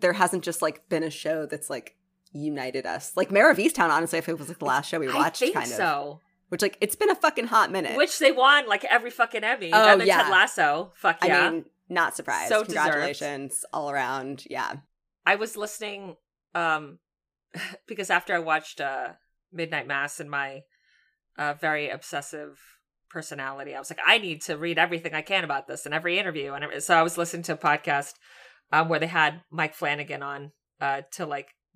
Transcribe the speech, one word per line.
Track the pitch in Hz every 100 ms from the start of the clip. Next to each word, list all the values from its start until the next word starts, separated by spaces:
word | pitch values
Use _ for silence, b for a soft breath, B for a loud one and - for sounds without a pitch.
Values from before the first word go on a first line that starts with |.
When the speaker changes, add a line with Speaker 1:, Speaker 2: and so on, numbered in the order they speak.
Speaker 1:
there | 180
hasn't | 202 180 180
just, | 165 165
like, | 156 160 _
been | 170
a | 160
show | 147 156 160 151
that's, | 147 -
like, | 135 - - _ _ _
united | 147 151 143 127 131 90
us. | - - -
Like, | -
Mare | 196 269
of | 226
Easttown, | 240 - 170
honestly, | 151 165 165
I |
feel | 160 165
was, | 147
like, | 175
the | 143
last | 131 147
show | 165
we | 135
watched, | 123 165 -
Speaker 2:
I | -
think | 403
Speaker 1:
kind | -
of. | 120
Speaker 2:
so. | 180 143 143 151 _ _ _
Speaker 1:
Which, | 175
like, | 196 -
it's | 208 -
been | 427
a | 381
fucking | 311 - 233
hot | 233 202
minute. | 190 156 -
Speaker 2:
Which | 302 -
they | 277
won, | 254 262 294 247
like, | 202 277
every | 240 233
fucking | - 226 226
Emmy. | 214 254 175
Speaker 1:
Oh, | 214 220
Speaker 2:
And | 202
then | 185
Speaker 1:
yeah. | 180
Speaker 2:
Ted | 151
Lasso. | 185 202 - 151 151 185 -
Fuck | 190 165
Speaker 1:
I | 180
Speaker 2:
yeah. | 147 165
Speaker 1:
mean, | 165 - _ -
not | 175 165 -
surprised. | - 98 90
Speaker 2:
So | 214
deserved. | 214 165
Speaker 1:
Congratulations | 156 147 147 143 147 143 139 - -
all | - 147
around. | 143 123 135 131 139 -
Yeah. | 131 - 147 - _ _ _ -
Speaker 2:
I | 202
was | 220 220
listening, | 208 - 208 202 196 - _ _ _
um, | 175 165 156 147 170 _ _ _ _ _
<laughs> | - - - -
because | 208 190
after | 175 -
I | 180
watched, | 160 156 156 -
uh, | 139 135 127 - _ _ _
Midnight | 175 165 156 131
Mass | 139 143 -
in | 147
my, | 143 139 135 - _ _ _ _ _ _ -
uh, | 147
very | 147 160 151 147
obsessive | 143 - 151 143 156 147 143 - _ _ _ _
personality, | 170 151 143 135 139 139 135
I |
was | 139
like, | 165 160
"I | 226
need | 196 151
to | - 147
read | 170 160
everything | 170 170 165
I | 156
can | 156 196
about | 165 139 131
this | 135 151
and | 151
every | 175 180
interview." | 190 156 139
And | 139
every-, | 147 143
so | - 170
I |
was | 165 170
listening | 170 170
to | 170
a | 151
podcast, | 156 147 - 143 143 - B B B B _
um, | 151 165
where | 160
they | 165
had | 170 151 165 -
Mike | 160 156 -
Flanagan | 156 147 143 143
on, | 139 139 143 - _ _
uh, | 139 139 139
to, | - 165
like, | 143 139 _ _